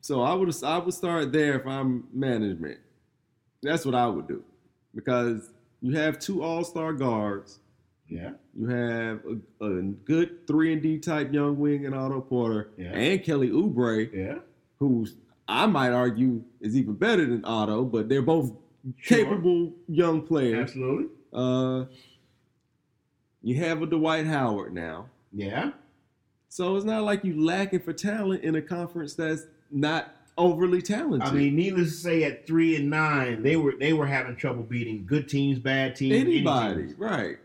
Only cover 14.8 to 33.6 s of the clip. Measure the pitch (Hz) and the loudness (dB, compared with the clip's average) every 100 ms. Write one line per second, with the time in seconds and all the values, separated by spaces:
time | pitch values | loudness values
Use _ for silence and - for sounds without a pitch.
14.8 | 139 120 107 - _ _ - 113 214 165 | 0 0 -2 -8 _ _ -4 2 4 4
15.8 | 127 123 123 110 131 117 - _ 107 123 | 4 4 2 2 2 0 -6 _ -2 0
16.8 | 107 101 214 214 147 120 - 113 107 107 | 0 0 2 4 2 0 -2 -2 0 0
17.8 | 127 113 107 139 131 165 131 - - _ | 0 -2 0 2 4 2 2 -6 -20 _
18.8 | 131 - - 233 196 202 170 175 170 - | -14 -12 4 4 4 2 2 2 0 -6
19.8 | - 156 170 160 - 156 127 113 127 131 | -4 2 4 2 0 2 2 0 -2 -4
20.8 | 127 131 320 - _ - 127 127 131 131 | -4 -2 -4 -8 _ -4 0 2 0 -2
21.8 | 131 - - _ _ _ _ _ _ _ | -6 -12 -20 _ _ _ _ _ _ _
22.8 | _ _ _ _ _ _ 113 127 165 160 | _ _ _ _ _ _ -2 0 0 -2
23.8 | 160 160 156 160 156 151 123 101 - 90 | 0 0 2 0 0 0 0 0 -4 -8
24.8 | 82 80 120 _ _ 101 98 117 294 - | -8 -10 -14 _ _ -8 -6 -4 -6 -8
25.8 | _ _ _ _ _ _ _ - 180 196 | _ _ _ _ _ _ _ -4 -2 0
26.8 | 214 220 208 202 190 151 156 185 196 185 | 0 -2 0 0 0 0 2 2 0 -2
27.8 | - 160 202 220 196 190 160 156 151 175 | -2 -4 -4 -2 0 0 0 -2 -2 -6
28.8 | 170 170 147 - 160 156 160 _ _ 143 | -6 -6 -8 -4 -2 -2 -6 _ _ 0
29.8 | 151 160 - - _ - 180 160 180 180 | 0 0 -4 -14 _ 2 4 4 2 2
30.8 | 180 214 320 139 - 139 143 147 190 185 | 0 -2 0 0 2 2 4 4 2 2
31.8 | 165 151 175 165 151 135 - 165 165 160 | 0 -2 0 2 2 -2 0 4 4 4
32.8 | 143 156 156 143 127 113 123 160 | 2 2 2 2 0 0 2 4